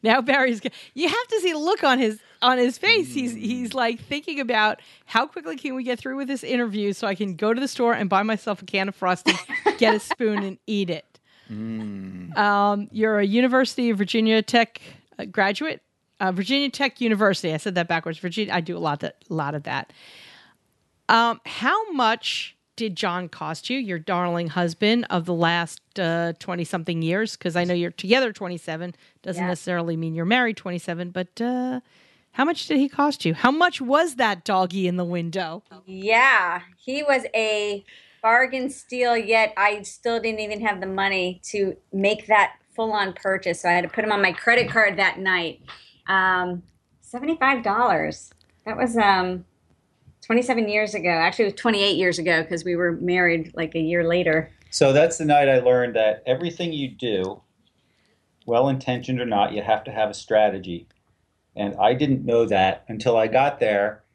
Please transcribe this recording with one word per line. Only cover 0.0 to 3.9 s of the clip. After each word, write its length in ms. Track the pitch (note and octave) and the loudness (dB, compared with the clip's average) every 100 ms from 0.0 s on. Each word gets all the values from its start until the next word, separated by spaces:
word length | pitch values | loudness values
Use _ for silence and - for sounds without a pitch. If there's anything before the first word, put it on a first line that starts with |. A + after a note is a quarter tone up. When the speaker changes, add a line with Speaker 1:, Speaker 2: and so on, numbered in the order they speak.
Speaker 1:
Now 180 | A3 A#3+ | 4 2
Barry's 380 | B3 C#4 C4 A3+ | 4 2 2 0
g-, 120 | B3 - - | -6 -12 -18
you 140 | - E4 | -4 -2
have 200 | G#4 B4 | -2 -2
to 100 | A4 | 0
see 100 | F4+ | 0
the 40 | D#4 | 0
look 240 | D#4 G4+ | 0 2
on 160 | D4 B3+ | 2 4
his, 200 | A#3 G#3+ _ _ | 2 -2 _ _
on 160 | B3 B3+ | 2 4
his 200 | B3 B3 | 2 2
face. 360 | G4 A4+ C#4 | 2 2 2
He's, 200 | B3 B3 | -4 -6
Speaker 2:
Mm. 60 | A3+ | -4
Speaker 1:
he's, 320 | G#3 B3 A#3+ | -4 -4 -4
like, 260 | C4 A#3 | -2 -2